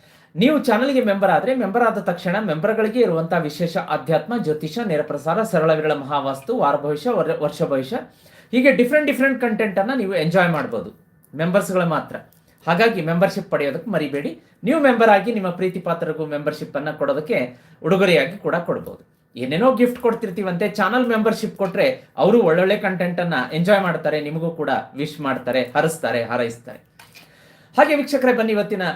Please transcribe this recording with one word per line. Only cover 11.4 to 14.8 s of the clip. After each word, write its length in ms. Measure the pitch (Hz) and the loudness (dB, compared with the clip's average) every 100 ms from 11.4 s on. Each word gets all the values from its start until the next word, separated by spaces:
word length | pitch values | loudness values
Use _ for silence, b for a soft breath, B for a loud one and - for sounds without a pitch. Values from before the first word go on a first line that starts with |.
| 170 196 190 185 170 | 0 0 2 0 0
ಮಾತ್ರ. 300 | 147 - 113 - _ _ b - | -2 -4 -12 -16 _ _ b -2
ಹಾಗಾಗಿ 360 | 175 226 190 | 2 2 2
ಮೆಂಬರ್‌ಶಿಪ್ 480 | 156 170 190 202 - | -2 2 2 0 -4
ಪಡೆಯೋದಕ್ಕೆ 400 | 147 143 127 - | -2 -2 -4 -4
ಮರಿಬೇಡಿ. 500 | 170 147 143 208 - b b | -2 -2 -4 -6 -10 b b
ನೀವು 160 | 190 320 | -2 2